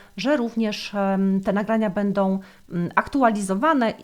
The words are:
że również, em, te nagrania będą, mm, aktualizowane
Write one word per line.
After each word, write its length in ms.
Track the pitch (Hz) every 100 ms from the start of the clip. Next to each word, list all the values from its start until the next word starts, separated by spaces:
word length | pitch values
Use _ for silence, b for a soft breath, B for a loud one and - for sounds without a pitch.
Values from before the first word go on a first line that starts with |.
| B -
że 200 | 233 294
również, 580 | 233 226 214 208 - 202
em, 460 | 196 190 196 190
te 120 | 196
nagrania 360 | 196 214 226 214
będą, 500 | 196 202 196 190 190 190 B -
mm, 220 | 170 175 -
aktualizowane 1000 | - 285 240 208 190 190 302 294 226 -